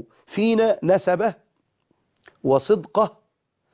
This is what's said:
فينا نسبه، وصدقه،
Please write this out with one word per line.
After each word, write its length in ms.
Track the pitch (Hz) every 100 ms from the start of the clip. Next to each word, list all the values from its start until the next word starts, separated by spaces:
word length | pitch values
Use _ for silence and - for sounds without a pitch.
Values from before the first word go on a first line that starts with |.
| - _ _
فينا 520 | - 226 220 226 -
نسبه، 520 | 160 190 - 180 214 - _ _ _ _ _ _ _ _ - _
وصدقه، 720 | 131 135 - 208 147 208 214 - _ _ _ _ _